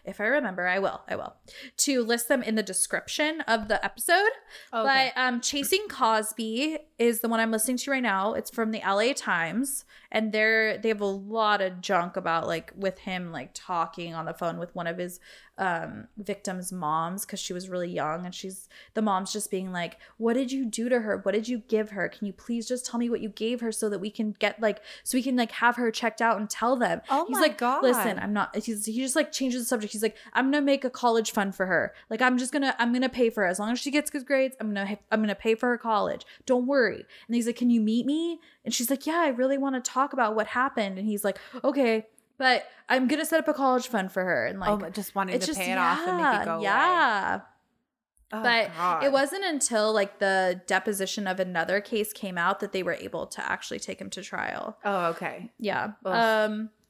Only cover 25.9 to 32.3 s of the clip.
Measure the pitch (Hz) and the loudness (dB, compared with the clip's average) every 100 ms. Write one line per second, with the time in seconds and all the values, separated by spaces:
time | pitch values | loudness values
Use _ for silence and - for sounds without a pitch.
25.9 | 220 233 - 233 202 208 - 233 262 214 | 0 -2 0 2 2 -2 0 2 4 2
26.9 | 170 - 269 349 262 311 214 240 277 254 | 0 0 0 2 4 4 4 0 4 4
27.9 | 233 214 185 196 208 196 208 233 208 214 | 4 2 -2 -2 0 0 -2 -4 -4 -4
28.9 | 226 262 320 302 - 262 247 233 240 208 | -2 0 0 0 0 -2 -2 -2 -2 -2
29.9 | 208 220 - - - 262 294 277 277 262 | -2 -4 -4 -4 0 2 2 4 2 0
30.9 | - 247 226 220 - 196 190 185 165 - | 0 2 2 2 0 -2 -2 0 2 0
31.9 | - - 220 254 | -6 -10 0 2